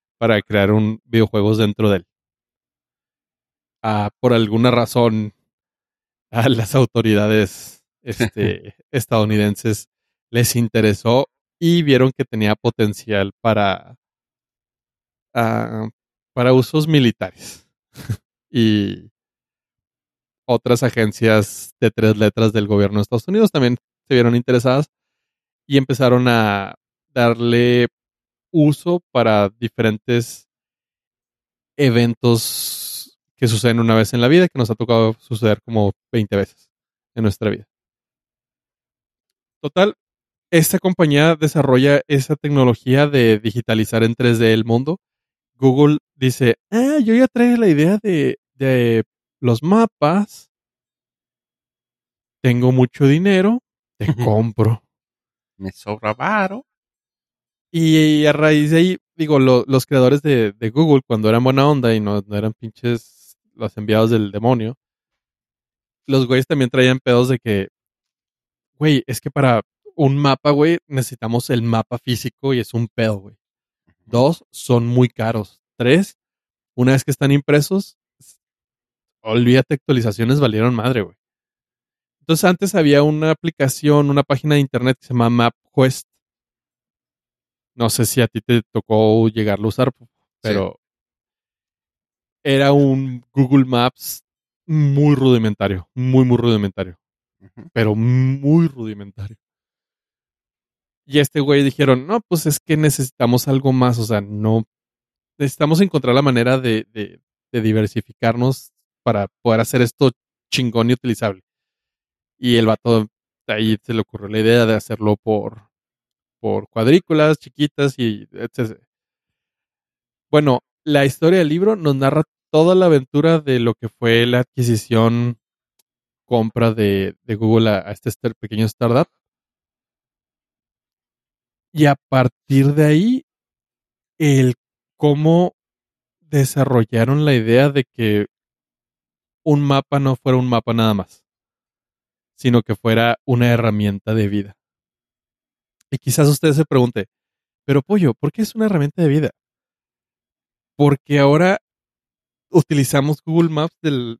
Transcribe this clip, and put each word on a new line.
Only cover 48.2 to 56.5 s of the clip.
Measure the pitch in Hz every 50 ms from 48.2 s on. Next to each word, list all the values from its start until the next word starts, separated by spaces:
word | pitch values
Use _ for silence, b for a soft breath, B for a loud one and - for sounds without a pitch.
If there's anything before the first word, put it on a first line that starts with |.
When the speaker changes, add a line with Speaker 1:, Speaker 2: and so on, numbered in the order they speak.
| 135 127 - - _ _ _
Speaker 1:
de | 131 135 135 127 123 120 117 113 113 107 _ _ _ _ _ _ -
los | 131 120 - 117 147
mapas. | 170 202 226 226 220 _ - 147 147 175 202 208 - - - - _ _ _ _ _ _ _ _ _ _ _ _ _ _ _ _ _ _ _ _ _ _ _ _ _ _ _ _ _ _ _ _ _ _ _ _ _ _ _
Tengo | - 127 120 123 123 127
mucho | 127 127 123 123 - - 147
dinero, | 135 143 160 185 202 196 185 185 208 233 247 - _ _ _ _ _ _
te | - 107
Speaker 2:
<laughs> | 104 123 110 120 117 104
Speaker 1:
compro". | 107 117 117 104 - 110 110 113 - _ _ _ _ _ _ _ _ _ _ _ _ _ _ _
Speaker 2:
Me | - 98 95
sobra | - - - 104 104 110 113 107 107
varo. | - 139 185 214 214 190 190